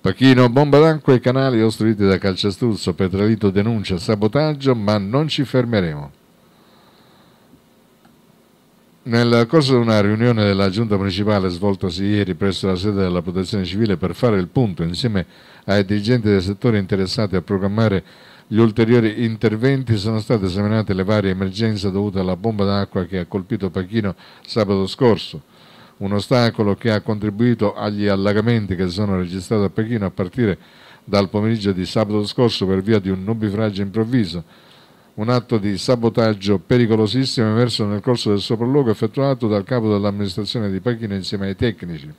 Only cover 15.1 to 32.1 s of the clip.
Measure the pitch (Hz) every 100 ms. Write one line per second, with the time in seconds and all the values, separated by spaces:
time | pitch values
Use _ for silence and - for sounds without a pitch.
15.1 | 101 82 - - - - 101 95 104 104
16.1 | 127 107 101 92 101 123 107 92 101 92
17.1 | - 104 92 - 98 98 104 110 95 -
18.1 | - - - _ 107 117 104 113 120 110
19.1 | 107 117 110 113 107 127 135 117 110 104
20.1 | 110 104 117 95 92 104 110 104 95 95
21.1 | 107 98 92 95 95 113 104 101 95 104
22.1 | 95 92 90 110 107 101 101 98 101 87
23.1 | 92 85 101 90 110 95 90 92 113 101
24.1 | 85 - - - 120 101 98 95 - 123
25.1 | 92 - 78 _ _ - - - _ 98
26.1 | 104 - 127 117 - 104 98 117 107 -
27.1 | 104 104 101 123 113 104 104 107 104 101
28.1 | 98 98 104 113 117 98 90 92 87 104
29.1 | 95 90 95 92 113 98 95 110 117 95
30.1 | - 90 113 113 85 - - - - -
31.1 | 101 95 104 107 113 101 90 90 117 104